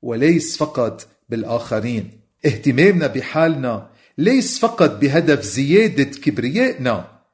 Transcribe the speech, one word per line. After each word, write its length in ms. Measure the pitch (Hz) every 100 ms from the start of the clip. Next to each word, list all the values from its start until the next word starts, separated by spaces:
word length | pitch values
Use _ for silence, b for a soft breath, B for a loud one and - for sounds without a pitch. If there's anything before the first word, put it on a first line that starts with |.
وليس 560 | 123 113 143 170 170 -
فقط 500 | 151 - 117 - - _ _
بالآخرين. 840 | 117 107 117 - 110 110 117 - - _ _ -
اهتمامنا 640 | 107 139 127 180 185 147
بحالنا 800 | 135 127 156 165 151 131 110 90 b b b
ليس 420 | 170 262 - -
فقط 420 | 233 233 165 -
بهدف 400 | 143 147 170 143
زيادة 640 | 98 120 139 185 220 123
كبريائنا 1040 | 135 - - 151 120 175 254 - 127 104 90 _ _